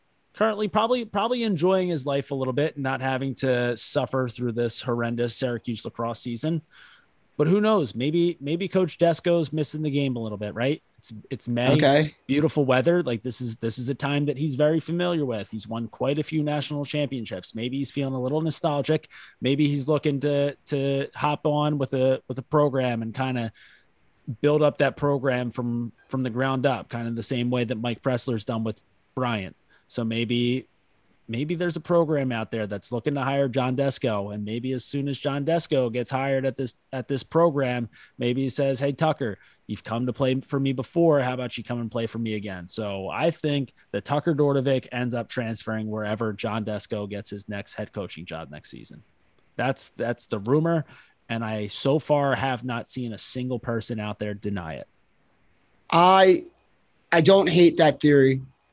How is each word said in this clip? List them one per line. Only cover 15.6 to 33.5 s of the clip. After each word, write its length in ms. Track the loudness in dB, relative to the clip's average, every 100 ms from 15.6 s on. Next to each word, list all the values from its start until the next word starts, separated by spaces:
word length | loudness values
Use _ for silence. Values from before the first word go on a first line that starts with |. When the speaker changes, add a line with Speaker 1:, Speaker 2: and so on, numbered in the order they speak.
| -8
Speaker 1:
won 200 | -8 -8
quite 300 | -4 -2 0
a 60 |
few 180 | -2 -2
national 440 | -2 -2 -4 -6 -4
championships. 680 | -2 -2 -4 -8 -10 -10
Maybe 240 | -6 -4 -4
he's 140 | -6
feeling 220 | -4 -4
a 80 | -2
little 200 | -2 -2
nostalgic. 680 | -2 -2 -2 0 0 0 -2 -18 -20 _
Maybe 260 | 0 2 2
he's 200 | 2 0
looking 320 | 0 0 0
to, 340 | 0 0 0 -4 -6
to 420 | -2 0 0 -4 -2
hop 300 | -2 0 0
on 320 | 2 2 0
with 160 | 0
a, 280 | 2 2 2 -2
with 100 | -10
a 40 |
program 580 | 0 4 4 2 0 0
and 120 | -4
kinda 380 | -4 -2 -2 -4 -8 -20 -20 _ _ _ _ -12 0
build 220 | 2 4
up 140 | 4 4
that 180 | 0 0
program 560 | -2 0 0 -2 -2
from, 400 | -4 -4 -2 -4 -10 _
from 160 | -4
the 60 | -2
ground 340 | -2 0 2 0
up, 240 | 0 -4
kind 180 | -6 -6
of 80 | -4
the 80 |
same 280 | -2 -2 0
way 140 | 0 -2
that 100 | -2
Mike 260 | -4 -4
Pressler's 440 | -2 -2 -2 -4 -4
done 180 | -4
with 180 | -4 -6 _ _ _
Bryant. 420 | -4 -2 -2 -6 -12 _ _ _
So 140 | -4
maybe, 640 | -2 0 0 2 2 -2 -6 _ _ _ _ _ -8
maybe 260 | -6 -4
there's 220 | -2 -4 -4
a 60 |
program 500 | 2 2 4 0 0
out 180 | -2 -4
there 160 | -4 -4
that's 260 | -6 -6
looking 220 | -4 -2
to 80 | -2
hire 260 | 0 0
John 280 | 0